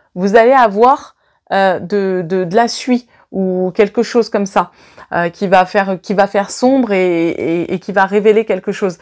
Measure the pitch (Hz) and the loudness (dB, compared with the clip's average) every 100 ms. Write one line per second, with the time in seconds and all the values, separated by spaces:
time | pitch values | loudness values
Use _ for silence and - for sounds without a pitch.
0 | _ 185 196 220 226 269 233 196 240 294 | _ -4 0 4 4 4 2 4 2 2
1 | - _ _ _ - 190 196 170 175 202 | -2 _ _ _ -6 0 0 0 -4 -4
2 | 196 185 165 190 180 202 233 - - 247 | -2 -2 -2 -4 -2 0 0 -2 -2 -2
3 | - _ _ - 190 185 185 180 208 220 | -2 _ _ -4 -2 -2 -2 -2 -4 -2
4 | 220 240 214 214 196 - 175 _ _ - | -2 -2 -2 -4 -4 -2 -4 _ _ -20
5 | - - 175 170 196 185 185 214 196 185 | -8 -4 -4 -4 0 2 2 0 -2 -4
6 | - 196 196 202 196 - 247 269 240 196 | -4 0 0 0 -4 -2 0 2 0 0
7 | 185 170 165 - 117 170 170 185 - 196 | 0 0 -2 -2 -4 -4 -4 -6 -4 0
8 | 190 202 208 214 220 190 196 196 196 170 | 2 2 2 2 2 -4 -4 -4 -4 -6